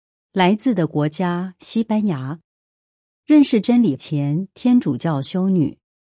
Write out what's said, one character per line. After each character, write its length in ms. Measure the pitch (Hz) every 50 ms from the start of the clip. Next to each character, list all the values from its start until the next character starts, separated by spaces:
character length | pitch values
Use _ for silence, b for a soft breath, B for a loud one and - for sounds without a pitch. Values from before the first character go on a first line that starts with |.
| _ _ _ _ _ _ -
来 200 | 196 185 180 214
自 200 | 214 - 262 233
的 140 | 180 160 151
国 200 | - 151 147 151
家 480 | 151 - 185 175 175 175 180 185 180 -
西 280 | - - - 220 226
班 200 | - 214 214 208 208
牙。 340 | 165 131 131 131 156 165 _ _ _ _ _ _ _ _ _ _ _ _ _ _ _ _ _
认 160 | - 302 302
识 200 | 277 - - 220
真 200 | 180 - 240 240
理 140 | 240 185 135
前， 540 | 131 - - 156 143 143 143 147 170 190 - _
天 240 | - - 247 247 247
主 200 | 240 165 131 123
教 240 | - 165 156 135
修 260 | 135 - - 185 185 190
女。 300 | 190 180 147 - - - _ _ _ _ _ _